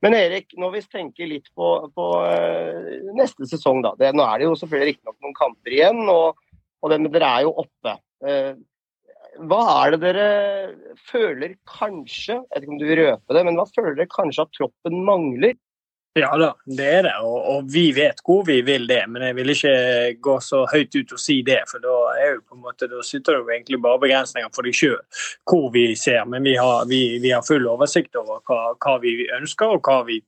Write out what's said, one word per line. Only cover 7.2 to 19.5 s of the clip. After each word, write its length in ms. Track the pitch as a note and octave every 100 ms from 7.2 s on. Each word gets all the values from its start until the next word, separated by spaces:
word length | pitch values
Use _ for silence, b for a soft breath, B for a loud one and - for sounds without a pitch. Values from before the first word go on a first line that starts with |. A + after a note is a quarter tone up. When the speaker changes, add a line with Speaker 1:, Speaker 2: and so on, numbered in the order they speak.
| D3
Speaker 1:
er 140 | B2 D3+
jo 80 | D#3+
oppe. 400 | D#3 _ A#2+ G2+ _ _
Eh, 340 | C#3 C#3 C3+ C3 _ _ _ _ _ _ - -
hva 280 | D#3 G3 A#3
er 220 | C#3 C3+ D#3
det 80 | F3
dere 240 | F#3 G#3 G#3 G3+ G3+ F#3+ - - - -
føler 480 | B3 G#3+ C3 D#3 F#3 _
kanskje, 720 | - G#3+ F#3+ B2 - - A#3+
jeg 160 | B3+
vet 120 | - C#3+
ikke 100 | D3
om 60 |
du 40 | D3+
vil 120 | D#3+
røpe 320 | D#3 A2+ _
det, 120 | D3+ F3
men 120 | E3+
hva 80 | G3+
føler 280 | - G#3+ C#3+
dere 120 | F3+
kanskje 360 | - F3 C#3+ D#3+
at 80 |
troppen 480 | - C3+ _ E3+ F3 F#3+
mangler? 520 | G3 D#3 B2 G3 B3 _ _ _ _ _ -
Speaker 2:
Ja 160 | C#3
da, 140 | D3 D#3+ -
det 220 | - C3+ C#3
er 160 | E3+ G3+
det, 60 | G2+
og, 160 | A2+ A#2+ F2
og 220 | C#3 C3+
vi 220 | D3+ E3+
vet 300 | C3+ D3 -
hvor 160 | - F#3
vi 140 | F#3 C3+
vil 240 | B2 C#3 A#2+
det, 140 | B2 G2+
men 160 | A#2
jeg 140 | B2+ B2
vil 140 | B2+